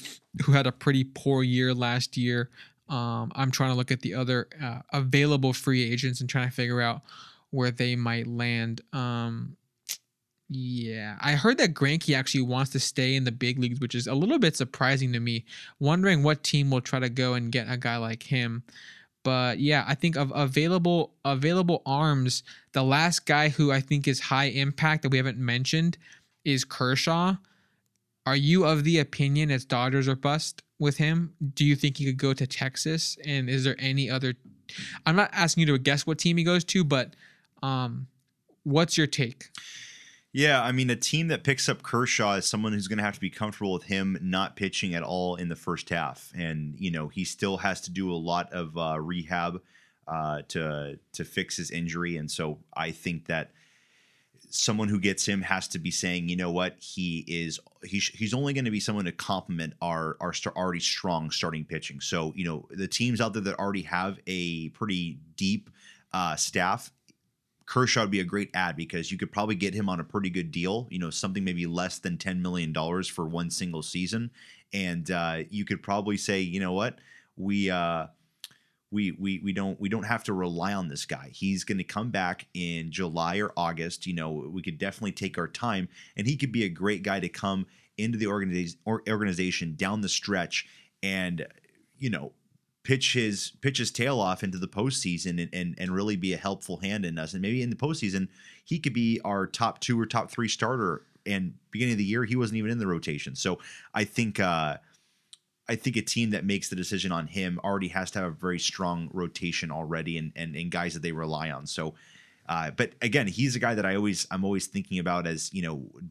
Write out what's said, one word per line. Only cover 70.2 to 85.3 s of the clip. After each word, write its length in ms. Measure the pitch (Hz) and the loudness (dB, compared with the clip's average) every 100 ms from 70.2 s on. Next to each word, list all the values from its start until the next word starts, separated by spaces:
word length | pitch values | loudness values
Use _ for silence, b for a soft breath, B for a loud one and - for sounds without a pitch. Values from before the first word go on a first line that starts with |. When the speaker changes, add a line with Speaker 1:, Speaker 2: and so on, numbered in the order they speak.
| 95 | -2
Speaker 2:
good 220 | 90 85 | -2 -4
deal, 340 | 78 87 107 120 | -2 -2 -2 -4
you 80 | 90 | -6
know, 100 | 87 | -6
something 360 | - 101 95 95 | -4 -4 -2 -2
maybe 200 | 87 85 | -2 -2
less 320 | 85 90 - | -2 -2 -4
than 200 | 92 85 | -6 -4
ten 240 | 95 90 | -4 -2
million 320 | 90 90 82 | -2 -2 -2
dollars 340 | 78 80 90 90 | -2 -2 -2 -4
for 180 | - 80 | -6 -4
one 240 | 85 85 | -4 -4
single 320 | 82 92 80 | -4 -4 -6
season. 480 | 78 90 90 113 120 B B B B | -6 -4 -2 -2 -4 B B B B
And, 360 | 101 92 87 78 | -4 -2 -2 -2
uh, 340 | 90 85 82 78 | -2 -2 -2 -6
you 160 | 101 101 | -6 -4
could 160 | 95 | -4
probably 360 | - 101 104 101 | -2 -2 0 -2
say, 240 | - 98 | 0 0
"You 180 | 92 92 | 0 -2
know 140 | 95 | -2
what? 260 | 92 117 - b b b - | 0 -2 -4 b b b -8
We, 320 | 95 101 98 | -2 0 2
uh, 380 | 90 85 82 78 B B B B B B B _ | 0 0 -2 -6 B B B B B B B _
we, 200 | 104 101 | -2 -2
we, 260 | 78 98 95 | -2 -2 -2
we 140 | 101 | -2
don't, 260 | 95 98 92 | -2 -2 -2
we 100 | 101 | -2
don't 140 | 110 | -2
have 220 | 87 113 - | -2 -2 -2
to 80 | |
rely 400 | 95 90 85 90 | -2 -2 -2 -2
on 140 | 101 87 | -2 -4
this 160 | 71 - | -6 -8
guy. 240 | 65 67 | -8 -10
He's 320 | 65 98 95 | -4 -2 0
gonna 220 | - 101 90 | -2 -4 -4
come 260 | - 120 | -6 -4
back 360 | 101 90 92 - | -2 -2 -4 -8
in 380 | 90 87 85 82 | -6 -4 -4 -6
July 460 | 80 90 80 82 95 | -4 -4 -2 0 0
or 140 | 104 - | -2 -2
August. 500 | 85 82 82 - - | -2 -2 -6 -6 -6
You 80 | |
know, 180 | 87 80 | -4 -4
we 300 | 76 69 90 | -6 -6 -8
could 160 | 85 78 | -8 -6
definitely 360 | 98 - 104 | -6 -4 -6
take 240 | - 98 | -4 -6